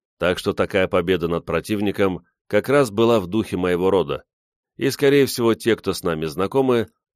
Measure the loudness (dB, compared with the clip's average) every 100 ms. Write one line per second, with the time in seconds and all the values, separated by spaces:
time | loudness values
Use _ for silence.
0 | _ _ -2 -2 -2 -2 -2 0 0 0
1 | 0 0 0 -4 -2 -4 -2 -2 -2 0
2 | -2 -2 -10 _ _ -2 2 2 2 2
3 | 2 2 0 -4 -2 -2 0 0 2 2
4 | 0 -4 -10 _ _ _ _ -6 -4 0
5 | 2 4 2 2 0 2 0 0 -2 -4
6 | -4 -2 -4 -4 -2 0 2 0 -2 _
7 | _